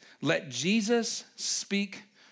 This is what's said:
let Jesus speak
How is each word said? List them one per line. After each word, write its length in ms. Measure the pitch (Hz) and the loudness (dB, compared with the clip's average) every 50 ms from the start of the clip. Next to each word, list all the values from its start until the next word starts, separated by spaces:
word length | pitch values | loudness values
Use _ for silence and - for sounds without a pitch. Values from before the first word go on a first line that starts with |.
| - - - - | -20 -20 -12 -4
let 280 | - 139 165 165 - 147 | 0 2 2 2 0 -4
Jesus 720 | 123 120 135 185 214 226 196 214 240 233 220 - - - - - _ - | -6 -2 2 2 2 4 4 4 2 2 2 0 -4 -6 -8 -12 _ -8
speak 680 | - - - - - - 196 202 202 196 - - - - _ _ - - | -4 -2 -2 -2 -2 -2 -2 -2 -2 -2 -6 -14 -18 -20 _ _ -20 -20